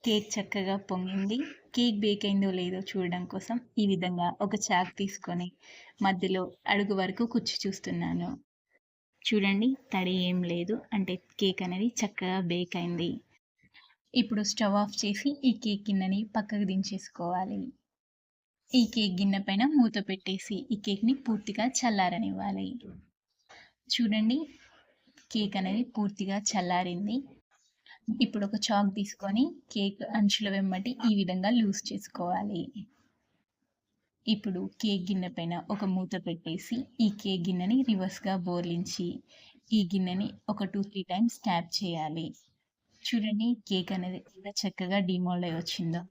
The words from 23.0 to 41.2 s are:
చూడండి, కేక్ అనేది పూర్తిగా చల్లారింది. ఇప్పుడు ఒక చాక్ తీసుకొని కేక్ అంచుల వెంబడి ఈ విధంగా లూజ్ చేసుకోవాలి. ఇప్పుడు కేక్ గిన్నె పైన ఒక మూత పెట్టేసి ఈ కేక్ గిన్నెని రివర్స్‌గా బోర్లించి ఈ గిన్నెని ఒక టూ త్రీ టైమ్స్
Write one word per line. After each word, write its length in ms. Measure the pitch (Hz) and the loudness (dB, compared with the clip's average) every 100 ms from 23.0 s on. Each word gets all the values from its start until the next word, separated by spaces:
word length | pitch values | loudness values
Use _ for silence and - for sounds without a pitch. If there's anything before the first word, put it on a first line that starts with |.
| - _ _ _ _ - - _ _ | -20 _ _ _ _ -20 -20 _ _
చూడండి, 480 | - 226 214 220 269 320 - - - _ _ _ _ _ | 0 2 4 2 2 -2 -12 -20 -20 _ _ _ _ _
కేక్ 240 | 220 208 196 | -2 0 0
అనేది 260 | 185 208 247 | 0 0 -2
పూర్తిగా 500 | - 202 202 196 202 208 | 0 -2 -2 -2 -2 0
చల్లారింది. 680 | 202 180 180 180 180 208 247 277 - _ _ _ _ - - - - | -2 2 0 0 -2 -2 -2 -6 -18 _ _ _ _ -20 -12 -6 0
ఇప్పుడు 240 | 233 208 202 | 0 0 -2
ఒక 120 | 214 | -2
చాక్ 300 | - 202 202 | 2 4 2
తీసుకొని 500 | 196 196 - 196 214 302 - _ | 0 -6 -6 -2 2 2 0 _
కేక్ 320 | 208 196 196 - | -2 -2 -2 -4
అంచుల 380 | 226 208 - 208 | 2 4 4 0
వెంబడి 420 | 196 196 185 196 254 | 0 0 0 -2 0
ఈ 120 | 240 202 | 4 4
విధంగా 360 | 180 185 196 | 2 2 4
లూజ్ 300 | 240 208 196 | 4 4 0
చేసుకోవాలి. 760 | - 202 - - 175 185 208 180 - 208 - _ _ _ _ _ _ _ _ _ _ _ _ _ - | -4 -8 -8 -6 -2 -2 -2 -4 -6 -10 -16 _ _ _ _ _ _ _ _ _ _ _ _ _ 0
ఇప్పుడు 360 | 208 208 180 190 _ | 0 0 -4 -6 _
కేక్ 260 | 220 196 | -2 0
గిన్నె 260 | 180 190 180 | 0 -2 -2
పైన 260 | - 170 175 - | -4 -4 -4 -4
ఒక 160 | 208 196 | -2 0
మూత 300 | 185 185 185 | 0 -2 -6
పెట్టేసి 580 | 175 170 165 175 - 240 269 - | -4 -6 -6 -8 -4 -6 -6 2
ఈ 80 | 214 202 | 2 2
కేక్ 280 | 202 190 | -4 -2
గిన్నెని 340 | 175 180 185 254 | 0 0 2 2
రివర్స్‌గా 520 | 254 196 185 - 196 190 | 4 2 0 -4 -4 -2
బోర్లించి 680 | 180 175 175 170 185 - 175 190 _ - - - _ | -2 -2 -2 -2 -4 -4 -6 -6 _ -20 -20 -20 _
ఈ 100 | 220 185 | 2 2
గిన్నెని 400 | 196 185 185 220 - - | 0 0 -2 -4 -6 -6
ఒక 140 | 208 | -4
టూ 180 | 190 202 | -2 -2
త్రీ 180 | 196 196 | -4 -4
టైమ్స్ 340 | 180 185 | -4 2